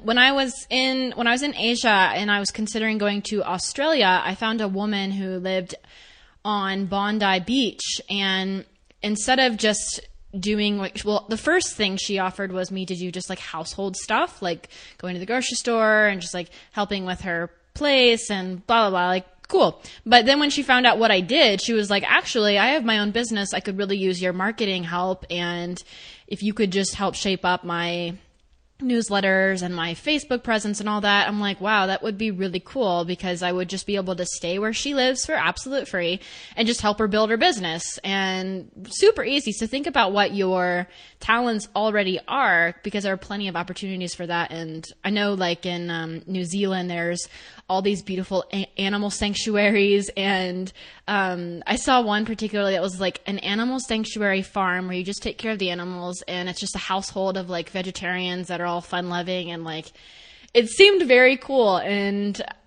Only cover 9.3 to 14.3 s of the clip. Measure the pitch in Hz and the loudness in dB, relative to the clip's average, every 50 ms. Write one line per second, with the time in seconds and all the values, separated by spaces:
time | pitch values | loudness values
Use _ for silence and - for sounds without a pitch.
9.3 | 254 262 262 247 226 202 220 214 208 - - - - - - - - - - - | 2 4 4 2 2 2 2 2 2 0 -2 -6 -8 -10 -10 -14 -20 -20 -18 -12
10.3 | - 190 180 208 214 208 208 208 208 202 190 - - 208 - 208 208 196 - - | -10 -6 -2 -2 0 2 2 0 0 0 -2 -4 -6 -6 -2 0 0 0 0 -2
11.3 | 226 214 - 302 339 370 - - - - 208 190 196 190 - - 202 196 185 190 | -6 -2 2 2 2 2 2 0 -2 -2 -2 -2 -2 -2 -4 -2 -2 0 -2 -2
12.3 | - - 196 185 185 185 185 180 190 190 190 175 185 175 185 180 170 185 - - | -4 -4 -6 -4 -4 -4 -4 -4 -4 -6 -6 -6 -6 -6 -6 -6 -6 -8 -8 -8
13.3 | 185 - - - - 160 160 - - - 196 196 190 - - - 214 254 339 - | -10 -10 -10 -10 -10 -8 -8 -8 -6 -6 -6 -6 -6 -6 -4 -2 0 0 0 0